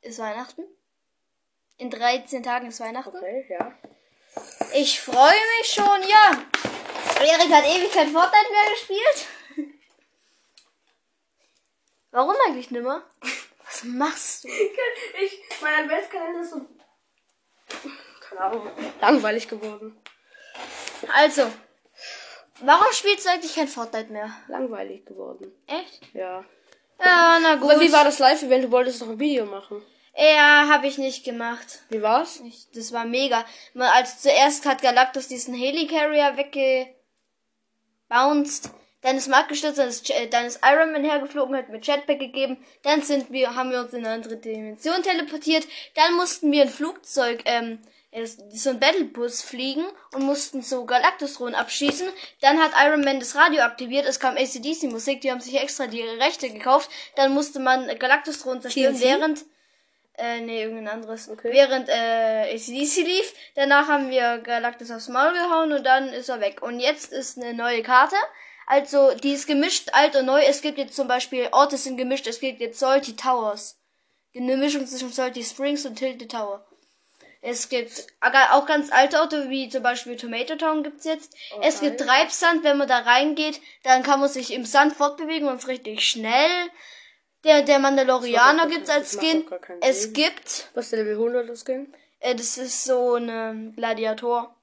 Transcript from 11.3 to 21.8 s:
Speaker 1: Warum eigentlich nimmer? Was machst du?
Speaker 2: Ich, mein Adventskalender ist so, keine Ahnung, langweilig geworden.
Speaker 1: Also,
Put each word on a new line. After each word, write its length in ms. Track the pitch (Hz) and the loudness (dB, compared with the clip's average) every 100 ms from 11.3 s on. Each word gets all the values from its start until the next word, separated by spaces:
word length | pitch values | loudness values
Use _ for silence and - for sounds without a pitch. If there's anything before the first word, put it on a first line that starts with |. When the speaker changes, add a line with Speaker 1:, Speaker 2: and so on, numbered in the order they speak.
| _ _ _ _ _ _ _ _ | _ _ _ _ _ _ _ _
Speaker 1:
Warum 220 | 240 277 494 480 | -2 0 2 2
eigentlich 240 | 254 247 | 0 -8
nimmer? 320 | 240 247 302 - _ - - - _ | -8 -6 -8 -10 _ -12 -12 -14 _
Was 180 | - - | -14 -12
machst 600 | 240 247 294 311 - - | -10 -4 -4 -2 -4 -4
du? 40 | 247 | -10
Speaker 2:
Ich, 920 | - 415 - 494 - - 359 392 - - - | -4 -4 -2 -6 -6 -12 -6 -6 -6 -16 -8
mein 240 | 302 302 | -2 -2
Adventskalender 560 | 302 330 403 381 330 349 | -2 -4 -6 -10 -8 -10
ist 80 | 330 | -10
so, 100 | 311 262 _ _ _ _ _ _ _ _ _ _ - 294 - - _ - | -12 -16 _ _ _ _ _ _ _ _ _ _ -16 -16 -20 -20 _ -20
keine 120 | 196 | -8
Ahnung, 300 | 190 226 208 - - - | -6 -6 -10 -14 -14 0
langweilig 480 | 202 277 214 220 - | 4 4 2 -4 -6
geworden. 520 | 220 214 208 220 220 - _ _ _ - - - - - - - | -12 -12 -14 -18 -20 -20 _ _ _ -20 -18 -16 -14 -14 -14 0
Speaker 1:
Also, 320 | - 302 285 240 220 _ _ | 4 4 4 -2 -2 _ _